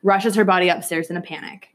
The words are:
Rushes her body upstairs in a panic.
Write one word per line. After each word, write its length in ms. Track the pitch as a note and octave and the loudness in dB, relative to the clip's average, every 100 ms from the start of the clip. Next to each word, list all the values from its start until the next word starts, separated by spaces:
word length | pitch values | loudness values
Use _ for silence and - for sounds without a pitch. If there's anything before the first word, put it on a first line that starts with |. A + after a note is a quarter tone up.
Rushes 320 | F#3+ G3 A3 G3+ | 2 2 2 2
her 100 | G3+ | 2
body 240 | F#3 F3+ | 4 2
upstairs 400 | F3 - E3 E3 | 0 -2 -6 -6
in 80 | F3 | -10
a 40 | |
panic. 480 | F3 D#3+ - G3 - | -10 -14 -14 -20 -20